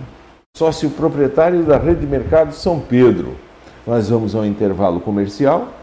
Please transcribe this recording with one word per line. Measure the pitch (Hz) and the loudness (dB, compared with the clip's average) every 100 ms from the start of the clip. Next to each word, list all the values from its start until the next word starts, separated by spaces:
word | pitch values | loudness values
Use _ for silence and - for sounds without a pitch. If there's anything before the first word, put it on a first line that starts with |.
| 127 - - - _ - | -14 -20 -20 -20 _ -2
sócio | 160 156 151 | -2 0 -4
proprietário | 147 156 143 135 - 165 175 | -2 -2 0 0 2 2 2
da | 160 131 | 2 2
Rede | 143 165 143 | 2 0 -2
Mercado | 135 110 160 156 | -4 0 2 2
São | - 190 160 | -2 -4 -4
Pedro. | - 123 123 90 64 - - - - - 113 | 0 4 4 4 -4 -12 -18 -20 -20 -16 -4
Nós | 117 107 | -2 0
vamos | 117 107 110 | 0 0 -2
ao | 104 | -2
intervalo | 101 104 92 98 87 | 0 -2 0 0 0
comercial | 107 101 101 - 139 170 247 - | -2 -2 -4 0 0 0 -4 -14